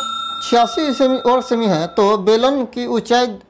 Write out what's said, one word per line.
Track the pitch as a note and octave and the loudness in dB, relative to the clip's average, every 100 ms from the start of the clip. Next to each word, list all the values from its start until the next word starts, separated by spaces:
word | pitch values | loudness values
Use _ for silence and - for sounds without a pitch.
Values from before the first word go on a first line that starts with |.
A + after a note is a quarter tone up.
| - - - - | -4 -8 -10 -10
छियासी | - A#3 A#3 F4 D4+ | 0 2 2 0 -2
सेमी, | B3 C4 C4 | 0 0 0
वर्ग | - B3+ | 0 0
सेमी | B3 A#3 A3+ | 0 0 0
है, | E3 E3+ | 0 -2
तो | - G3+ G#3+ | 0 2 2
बेलन | F#3+ A3 B3+ C#4 A#3+ | 2 2 2 0 -4
की | - A#3+ | -6 -4
ऊंचाई | A#3+ - A#3+ B3 G3+ - | -2 0 2 0 -4 -16